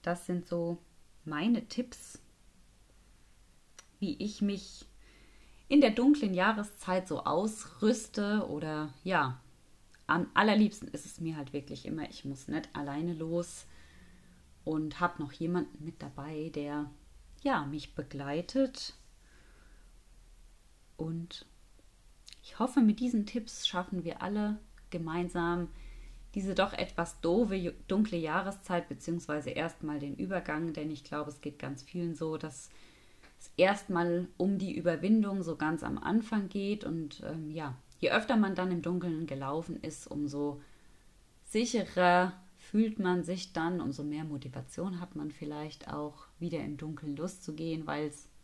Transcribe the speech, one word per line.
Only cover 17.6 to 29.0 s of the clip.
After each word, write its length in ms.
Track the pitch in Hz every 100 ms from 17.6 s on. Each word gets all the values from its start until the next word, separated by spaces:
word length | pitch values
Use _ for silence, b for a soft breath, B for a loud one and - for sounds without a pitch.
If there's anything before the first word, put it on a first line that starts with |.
| 139
mich 300 | 151 - -
begleitet. 1000 | - 139 139 147 175 262 262 - - - - - b b b b b b b - - - - - - - - - - -
Und 480 | 160 165 170 - - - - - - - - - - -
ich 160 | - -
hoffe, 220 | 262 285
mit 180 | 220 208
diesen 260 | 247 233 208
Tipps 420 | 240 220 - -
schaffen 360 | 180 180 185
wir 180 | 165 -
alle 360 | 185 208 208 214 - - -
gemeinsam, 800 | 175 160 170 175 175 170 175 175 B B B B B B 202
diese 200 | 190 185
doch 180 | 196
etwas 480 | - 180 - 170 -
doofe, 340 | 165 190 220 190
ju-, 180 | 175 - -
dunkle 300 | 190 214 175
Jahreszeit, 720 | 156 170 190 196 - 175 -
beziehungsweise 600 | 131